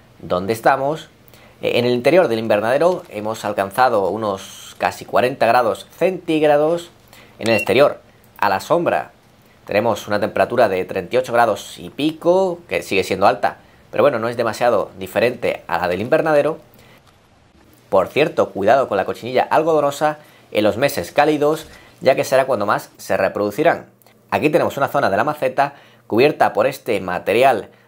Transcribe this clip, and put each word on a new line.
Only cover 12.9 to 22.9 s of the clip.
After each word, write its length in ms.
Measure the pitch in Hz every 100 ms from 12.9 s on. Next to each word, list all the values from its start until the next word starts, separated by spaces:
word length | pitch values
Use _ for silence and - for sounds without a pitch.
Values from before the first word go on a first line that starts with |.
| 95
siendo 240 | 92 92 101
alta, 320 | 131 - - - _ _
pero 140 | -
bueno, 140 | 135 120
no 100 | 113
es 80 | 120
demasiado 540 | 113 107 123 104 73 95
diferente 640 | 92 101 117 - 92 - -
a 120 | 85
la 100 | 90
del 140 | 92
invernadero. 560 | 120 151 160 147 143 160 - - - - _ _ _ _ _ _ _ _ _
Por 200 | 95 87
cierto, 420 | - 160 135 98
cuidado 380 | - 98 135 123
con 80 | 101
la 80 |
cochinilla 400 | 92 95 117 127
algodonosa 720 | - 139 160 156 143 143 151 151 - - _
en 140 | -
los 120 | 104 104
meses 360 | 139 - -
cálidos, 560 | - 151 151 147 156 - - - -
ya 160 | 123 139
que 80 |
será 200 | 135 135
cuando 220 | 131 117 104
más 240 | 131 -